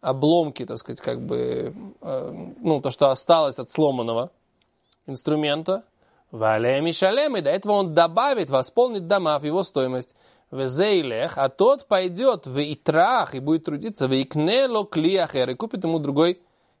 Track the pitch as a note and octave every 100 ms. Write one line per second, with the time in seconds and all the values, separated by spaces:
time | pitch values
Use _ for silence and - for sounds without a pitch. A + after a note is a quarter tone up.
0 | B2+ C3+ D3 E3+ D3+ B2 B2 A#2 - -
1 | - B2 B2 B2 B2 B2 B2+ G#3 G3 -
2 | - C3 C3 - F3 - F3 D3 C#3 -
3 | C#3 C3 - E3 C#3+ B2 A#2+ - D3+ B2+
4 | A#2 A#2 B2+ _ _ _ _ _ _ _
5 | - C3 - D3+ D3+ D3+ D#3+ G3 - _
6 | _ _ _ A2+ A2 A2 A#2+ C#3 E3 D#3+
7 | F#3+ A#3+ D4 A3 C#3+ F#3+ G#3 G3+ F#3 D#3
8 | E3+ F3+ C#4 B3 C#3 C3+ B2+ - B3 G#3+
9 | E3+ G3 D#3+ D3 D3 F3 G3 C#3+ C3 B2+
10 | - _ _ _ - C3 C3 C3+ G#3 F#3+
11 | C#3 A2+ D#3 - C3+ - A3 C#4 - F#3+
12 | F#3 F3 C4 F#3+ C3+ C3 D3 D3 - D#3+
13 | G3 B3 - C3+ C#3 D#3+ D#3+ D3 A3 -
14 | C3 C3 C3 D3+ D#3+ B3 C4 A3 G#3 D#3+
15 | E3 F#3+ D#3+ C#3 B2+ B2+ A3 F#3+ E3 E3
16 | C#3+ C#3+ E3+ F#3 _ _ _ _